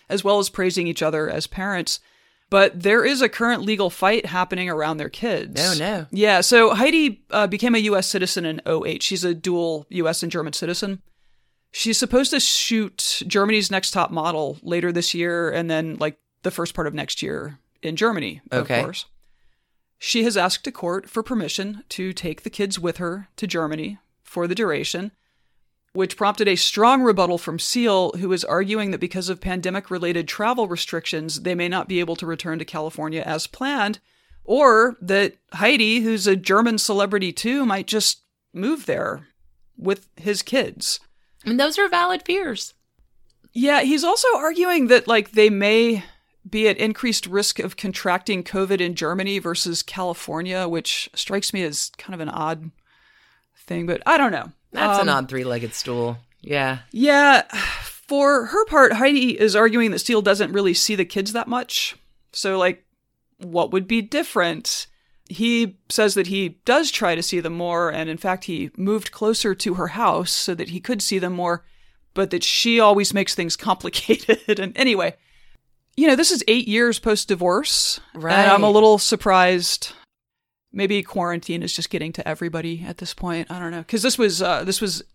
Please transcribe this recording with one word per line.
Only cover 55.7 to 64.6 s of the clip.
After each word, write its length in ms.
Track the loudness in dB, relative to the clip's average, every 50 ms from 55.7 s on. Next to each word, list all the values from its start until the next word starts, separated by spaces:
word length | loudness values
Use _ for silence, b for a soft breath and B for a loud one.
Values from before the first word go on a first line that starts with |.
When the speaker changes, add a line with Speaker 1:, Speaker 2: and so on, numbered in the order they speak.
| -8
Speaker 2:
stool. 440 | -10 -8 -6 -4 -2 -2 -4 -4 -8 -12 _ _ _
Yeah. 380 | -10 -6 -4 -2 -2 -2 -4 -6 -10 _
Speaker 1:
Yeah. 520 | -2 0 2 4 6 6 6 8 6 6 4 2 -4 -6 -6 B B B B B B -18 -8 -2
For 380 | 0 2 4 4 4 4 2 0
her 180 | 0 0 0
part, 280 | 4 6 6 6 6 6
Heidi 440 | 4 4 4 4 4 2 2 2 2
is 160 | 2 4 6
arguing 360 | 6 4 4 4 4 2 2
that 80 | 0 -2
Steele 220 | -2 0 0 2
doesn't 320 | 4 4 2 2 2 0 0
really 200 | 0 0 2 2
see 220 | 2 0 0 0
the 100 | 0 -2
kids 280 | -2 -2 -4 -6 -4 -6
that 140 | -6 -6 -4
much. 480 | -6 -6 -6 -4 -4 -4 -4 -6 -8 -12 _ _ _ _ _ _
So, 260 | -10 -6 -4 -2 0 2
like, 280 | 0 0 0 -2 _ _ _ _ _ _ _ _ _ _ _ _
what 320 | -16 -4 -2 0 0 0
would 160 | 0 -2 -2 0
be 140 | 0 -2
different? 840 | -2 -2 -2 -4 -4 -2 -2 0 0 0 -2 -4